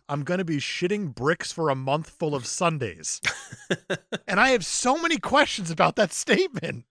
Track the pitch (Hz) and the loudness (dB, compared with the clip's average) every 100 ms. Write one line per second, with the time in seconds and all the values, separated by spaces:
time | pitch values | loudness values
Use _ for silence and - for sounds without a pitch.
0 | - 147 143 180 170 147 - - 175 208 | -6 -4 -2 -2 0 -2 -4 -2 -2 -2
1 | 180 117 135 170 - - 156 135 135 151 | -4 -2 0 2 -2 -2 0 0 0 -2
2 | 160 - 156 143 117 - 175 156 113 80 | -2 -4 -2 -2 -4 -2 0 0 -4 -6
3 | - - - - - - - - - 190 | -8 -4 -4 -6 -12 -14 -4 -4 -4 -8
4 | - 220 - 190 254 247 160 - 247 302 | -6 -10 -2 2 4 4 0 -2 2 2
5 | 330 294 - 277 277 - 170 160 170 - | 2 0 2 4 4 0 -4 2 2 4
6 | 202 - - 262 370 233 156 120 - | 0 0 2 2 2 -2 -8 -10 -14